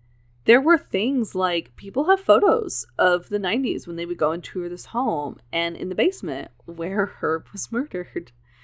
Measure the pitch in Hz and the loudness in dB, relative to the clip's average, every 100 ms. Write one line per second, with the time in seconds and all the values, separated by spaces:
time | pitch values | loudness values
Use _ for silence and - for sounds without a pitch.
0 | _ _ _ _ - 240 294 320 - 190 | _ _ _ _ 4 6 6 4 2 -2
1 | 226 277 214 185 185 170 151 - 196 254 | 0 0 -2 -2 -2 -2 -6 -12 -6 -2
2 | 302 381 - 214 370 202 - - - - | 2 2 6 6 6 2 0 -6 -6 0
3 | 185 180 175 208 190 226 262 - - 170 | 2 2 -2 -4 -2 -2 -2 -4 -6 -8
4 | 170 170 156 170 - 185 175 175 - 233 | -6 -2 0 -2 -6 -8 -8 -10 -8 -4
5 | 262 156 147 - _ 165 170 170 185 185 | -2 -2 -4 -10 _ -4 -4 -6 -4 0
6 | 311 - 175 135 - _ - 170 170 196 | 0 0 -6 -8 -10 _ -14 -8 -4 -2
7 | 196 - 156 160 - 196 - 226 294 180 | -2 -2 -2 -2 -6 -12 -6 -6 -4 -6
8 | 175 175 170 _ _ _ | -8 -8 -10 _ _ _